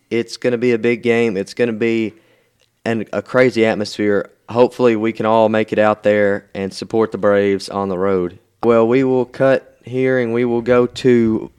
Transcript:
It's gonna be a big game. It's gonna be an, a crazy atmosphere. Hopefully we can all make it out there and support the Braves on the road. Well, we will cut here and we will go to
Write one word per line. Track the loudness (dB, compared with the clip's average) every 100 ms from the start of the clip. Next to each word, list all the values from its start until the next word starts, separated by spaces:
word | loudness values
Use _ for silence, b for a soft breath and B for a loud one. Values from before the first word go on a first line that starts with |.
| _
It's | -4 -4 -6
gonna | -4 0
be | 0
a | 0
big | 0 0
game. | 0 0 0 -2
It's | -6
gonna | -4 -4
be | -2 -2 -2 -4 b b b b b _ _
an, | -6 -4 -4
a | -8
crazy | -2 2 2 2
atmosphere. | 0 0 -4 -4 0 0 -4 _ -4
Hopefully | 2 2 2 0
we | 2 -2
can | -2
all | 0 2 2
make | 0 -2
it | 0
out | 2 2
there | 0 2 2 -2 -6
and | -10 -8
support | -8 -6 -2 -2
the | -2
Braves | 0 2 2 -2 -4
on | -6 -6
the | -2
road. | -2 -2 -2 -8 _ _
Well, | 0 2 4
we | 2
will | 2 0
cut | -2 0 0 0 -4 _
here | -10 -4 -2 0
and | -2
we | -2
will | 0 -2
go | 2 2 0
to | 0 2 4 4 0 -6